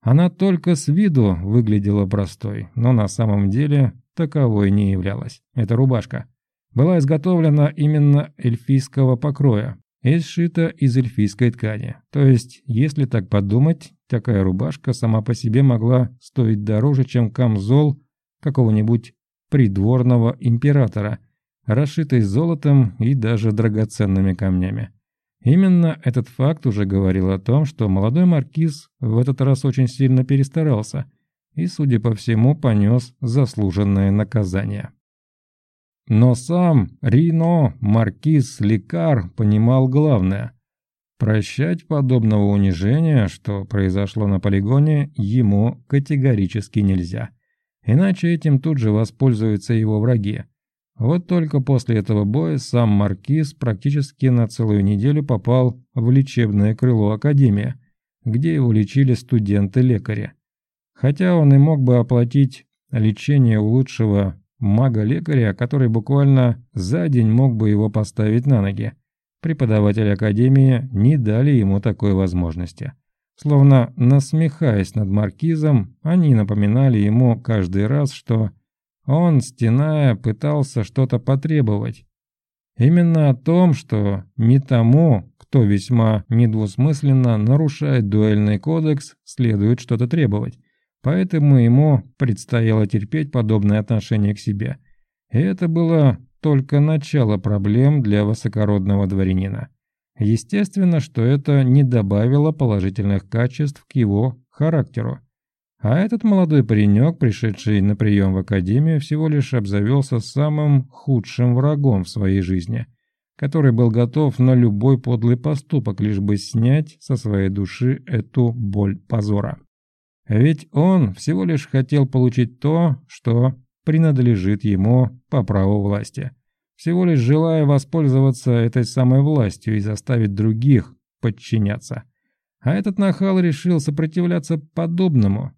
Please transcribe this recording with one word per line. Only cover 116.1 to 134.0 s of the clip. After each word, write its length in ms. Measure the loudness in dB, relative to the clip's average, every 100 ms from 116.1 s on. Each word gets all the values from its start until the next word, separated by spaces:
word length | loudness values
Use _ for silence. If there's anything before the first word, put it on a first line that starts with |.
| -2
бы 180 | -2 -4
снять 600 | -4 -2 2 0 -2 _
со 160 | -8 -6
своей 340 | -2 -2 -2
души 520 | -2 -6 -4 -4 -4 -4
эту 440 | -6 -4 0 0
боль 460 | -2 -4 -2 -2 -4
позора. 600 | _ -4 -2 -2 -4 -10 _ _ _ _ _ _ _
Ведь 400 | 2 2 0 -4
он 420 | 0 2 2 0
всего 320 | -2 -4 -2 -2
лишь 220 | -4 -2
хотел 380 | -2 0 0 0
получить 540 | 2 0 0 -4 -2
то, 380 | -4 0 0 -2 _
что 480 | -10 -2 0 0 -2 _ _ -2
принадлежит 800 | 2 2 2 2 2 0 -2
ему 580 | -2 0 2 2 0 -4 _
по 140 | -4
праву 380 | -2 0 0 0
власти, 500 | -2 -4 -8 -12 -14 _ _ _ _ _
всего 300 | -4 -2 0
лишь 140 | 2
желая 460 | 2 2 2 0 2
воспользоваться 840 | 2 0 -2 0 2 2 0 -2
этой 320 | 0 0 -2
самой 380 | -4 0 2 2
властью 560 | 2 0 -2 -4 -6 -4
и 20 |
заставить 540 | -4 -8 -4 -2 -2
других 600 | -2 -2 0 2 2 0 _ _ _
подчиняться. 800 | -6 -6 -6 -2 -2 -4 -10 -14 -14 _ _ _ _ _
А 140 | -4
этот 260 | -2 -2 -2
нахал 400 | -2 0 -2 0
решил 400 | 0 -2 -2 -2
сопротивляться 800 | -2 -4